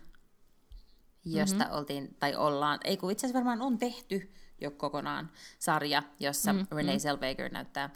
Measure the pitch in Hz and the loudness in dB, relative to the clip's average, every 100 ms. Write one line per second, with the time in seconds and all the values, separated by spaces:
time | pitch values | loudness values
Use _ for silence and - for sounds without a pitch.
0 | - - - _ - _ _ - - - | -14 -20 -20 _ -20 _ _ -20 -20 -20
1 | - _ 175 160 190 196 - 147 139 139 | -20 _ -4 0 2 2 2 0 -4 -4
2 | 135 - 143 - 147 143 147 147 - 190 | -6 -2 -2 2 2 2 2 0 0 0
3 | 180 208 262 247 247 233 269 226 254 226 | 0 0 0 2 2 0 0 0 0 -2
4 | - 196 190 - - - 143 143 147 147 | -4 -4 -4 -16 -20 -8 -8 -4 -4 -2
5 | 139 143 160 - - - - 156 147 143 | -2 -4 -6 -12 -20 -4 2 4 4 2
6 | 143 - 143 143 208 196 190 156 147 135 | 0 -2 -2 2 2 2 2 0 2 2
7 | 147 143 131 135 123 - 131 - 139 | 2 0 0 -2 -4 -6 -8 -6 -6